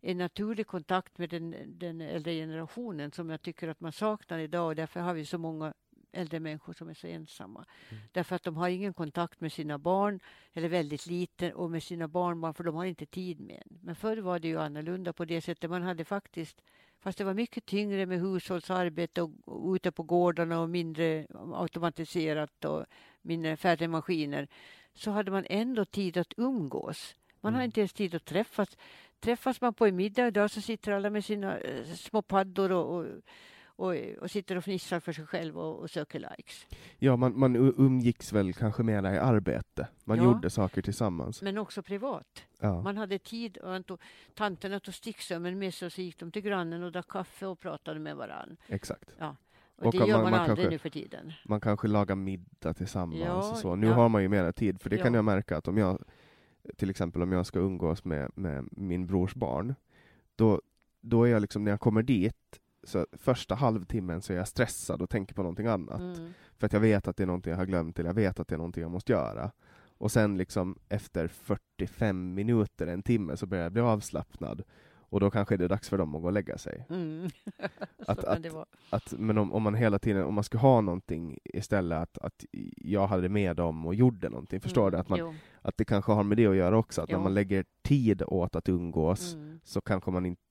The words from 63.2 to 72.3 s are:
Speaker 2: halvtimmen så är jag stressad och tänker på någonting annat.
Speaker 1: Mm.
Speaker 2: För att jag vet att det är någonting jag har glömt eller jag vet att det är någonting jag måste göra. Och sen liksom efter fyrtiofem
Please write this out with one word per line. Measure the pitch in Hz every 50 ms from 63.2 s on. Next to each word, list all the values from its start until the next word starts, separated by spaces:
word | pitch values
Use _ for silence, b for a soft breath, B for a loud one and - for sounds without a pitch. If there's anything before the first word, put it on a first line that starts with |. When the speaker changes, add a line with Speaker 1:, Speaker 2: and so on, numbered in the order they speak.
| - - 127 - - - 101
Speaker 2:
halvtimmen | 110 143 123 113 110 90 - - 113 92 90 85 87
så | 98 - 95
är | 90
jag | 92 -
stressad | - - 123 113 - - - - 82 -
och | 90 92
tänker | - 113 95 - -
på | - 95
någonting | 87 87 98 104 117
annat. | 113 95 80 - - -
Speaker 1:
Mm. | 180 180 180 170 165 165 180 B B B B B
Speaker 2:
För | -
att | 104 -
jag | 104
vet | 107 113 107 101 - -
att | 90 -
det | 101
är | 92
någonting | 87 90 92 87
jag | 82 92
har | 92
glömt | 95 95 87 82 82 85 -
eller | 85 85
jag | 90
vet | 107 107 95 92 -
att | 85 _
det | 92
är | 78
någonting | 82 85 87 -
jag | 82 82
måste | 87 90 - -
göra. | 127 95 67 55 50 53 64 107 - b b b b b b b b b
Och | - 107
sen | - 120 107 104 101 92
liksom | 92 - - - 92 92 92 - _ _
efter | - 101 - - _ 92 80 85
fyrtiofem | - - - - 104 - _ _ _ _ 95 101 - - 120 107 95 92 90 92